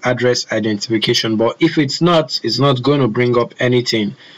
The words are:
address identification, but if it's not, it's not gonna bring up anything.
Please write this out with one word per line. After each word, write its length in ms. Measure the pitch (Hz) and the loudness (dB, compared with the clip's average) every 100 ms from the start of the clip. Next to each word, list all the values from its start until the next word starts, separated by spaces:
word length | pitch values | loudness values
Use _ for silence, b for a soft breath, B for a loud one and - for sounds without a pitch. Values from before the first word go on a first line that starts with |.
address 480 | 123 127 123 120 - | -2 0 0 0 -2
identification, 840 | 110 110 104 - 113 113 120 113 107 | -4 -2 -4 -2 -2 0 -2 0 0
but 200 | 113 - | 0 2
if 180 | 165 160 | 0 2
it's 220 | 135 - | -2 0
not, 380 | 170 170 143 - | 2 2 0 -4
it's 160 | 117 123 | -4 0
not 200 | 143 127 | 0 2
gonna 280 | 131 143 123 | 0 2 0
bring 280 | 113 123 120 | 0 0 2
up 180 | 117 - | 0 -2
anything. 560 | 127 123 120 113 104 135 B | 0 0 0 -2 -2 -6 B